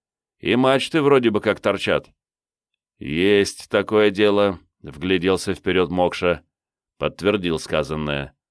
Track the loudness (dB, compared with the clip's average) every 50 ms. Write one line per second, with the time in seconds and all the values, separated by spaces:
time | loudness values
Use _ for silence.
0 | _ _ _ _ _ _ _ _ -2 0 2 2 4 2 2 2 0 -2 -2 0
1 | 2 4 4 4 4 2 0 2 0 -2 -2 0 -2 -2 -2 -2 -2 -2 -2 -2
2 | -2 -8 _ _ _ _ _ _ _ _ _ _ _ _ _ _ _ _ _ _
3 | -10 -6 -2 0 2 4 4 4 2 0 -4 -10 -8 -2 -2 -2 0 2 2 2
4 | 2 2 2 2 2 2 4 2 2 0 -2 -4 -12 _ _ _ -18 -18 -12 -8
5 | -2 0 0 2 2 0 0 0 -2 -4 -6 -4 -4 -2 0 0 0 0 0 0
6 | 0 0 0 -2 -2 -2 -2 -2 -6 _ _ _ _ _ _ _ _ _ _ _
7 | -6 -6 -6 -2 -2 -2 -2 0 -2 -4 -4 -4 -4 -4 -4 -4 -2 -4 -6 -6
8 | -6 -6 -6 -6 -8 -10 -14 _ _ _